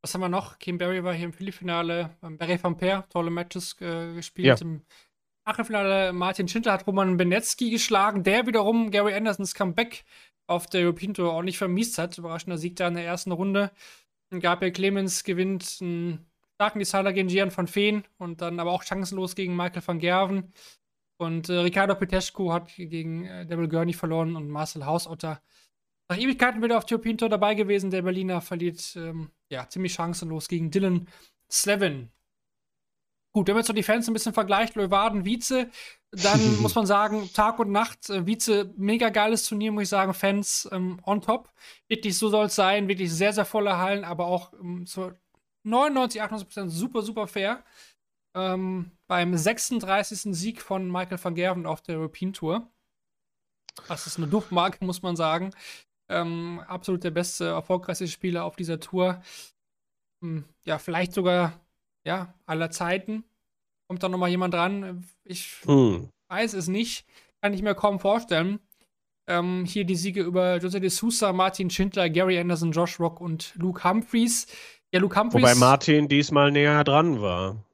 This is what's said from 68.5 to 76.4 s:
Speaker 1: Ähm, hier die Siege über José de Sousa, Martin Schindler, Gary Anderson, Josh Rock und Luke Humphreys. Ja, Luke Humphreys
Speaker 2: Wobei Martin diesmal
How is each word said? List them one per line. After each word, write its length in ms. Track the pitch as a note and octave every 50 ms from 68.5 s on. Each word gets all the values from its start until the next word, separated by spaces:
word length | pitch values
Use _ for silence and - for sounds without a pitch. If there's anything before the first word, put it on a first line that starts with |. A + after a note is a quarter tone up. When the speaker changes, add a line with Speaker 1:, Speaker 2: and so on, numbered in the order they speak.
| G3+ G#3 _ _ _ _ _ _ _ _ _ _ _ _ _ -
Speaker 1:
Ähm, 380 | F3 F3 F3 F3+ F#3 F3+ F3+
hier 180 | F3 - G#3 G3
die 120 | F3 F#3+
Siege 260 | E3+ F3 G3 F#3 G3+
über 320 | F3 F3 F3+ F#3 F3+ F3+ F3+
José 260 | F3 F3 F3+ F#3 G3
de 80 | F#3 F#3
Sousa, 460 | F3+ - A3 A#3 A#3 - A3 G3 F3+
Martin 340 | F#3 F#3 F#3+ F#3 - F#3 F3
Schindler, 400 | - - F#3+ G3 - G3+ F3+ E3+
Gary 300 | D#3 E3+ F#3 F#3 F#3 E3+
Anderson, 340 | F3 F3 F3 D#3+ E3+ E3
Josh 260 | D3+ E3 F3 E3+ - -
Rock 220 | E3+ E3 E3+ -
und 340 | F3 E3+ D#3+ D#3+ - - -
Luke 280 | E3+ E3+ F#3 F3 - -
Humphreys. 640 | F3+ F#3+ A3+ A3+ - - A3+ A#3 A#3 A#3 - - - - - - - - _ _ _
Ja, 60 | - F3+
Luke 160 | F#3+ G3 -
Humphreys 280 | G3+ G#3+ - - A#2
Speaker 2:
Wobei 120 | A2 B2 A#2+
Martin 540 | B2 B2 B2+ C#3 C3+ - E3 D3+ D3+ D3 C#3
diesmal 420 | C#3+ C#3+ C#3 - D3+ C#3+